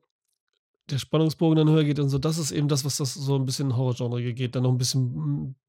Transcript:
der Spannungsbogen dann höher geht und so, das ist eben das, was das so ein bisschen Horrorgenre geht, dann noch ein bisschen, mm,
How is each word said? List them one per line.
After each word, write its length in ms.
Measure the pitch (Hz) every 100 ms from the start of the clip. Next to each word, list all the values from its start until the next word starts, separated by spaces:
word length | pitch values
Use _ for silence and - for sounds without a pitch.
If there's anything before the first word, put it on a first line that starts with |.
| _ _ _ _ _ _ _ _ -
der 80 | 135
Spannungsbogen 580 | - 156 160 - 165
dann 140 | 156 156
höher 140 | 156
geht 160 | 147 143
und 100 | 139
so, 80 | 139
das 220 | 156 160
ist 100 | 139
eben 160 | 147 147
das, 160 | 143
was 140 | 143 -
das 160 | 135
so 220 | - 135
ein 100 | 139
bisschen 320 | 131 131 139 123
Horrorgenre 560 | 127 120 120 120 123
geht, 220 | 117 123
dann 80 | 127
noch 80 | 127
ein 80 | 127
bisschen, 240 | 123 135 123
mm, 420 | 156 151 143 143 -